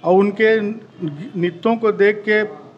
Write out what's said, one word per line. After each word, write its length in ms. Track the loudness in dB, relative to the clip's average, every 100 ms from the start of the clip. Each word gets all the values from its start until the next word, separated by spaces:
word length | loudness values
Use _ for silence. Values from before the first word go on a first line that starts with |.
और 100 | 4 4
उनके 440 | 2 2 2 2
नृत्यों 1160 | -2 -8 -14 -10 -10 -8 -10 -4 -4 -2 -2 0
को 140 | 0
देख 300 | 2 2 2 0
के 140 | 0 -2 -8 -20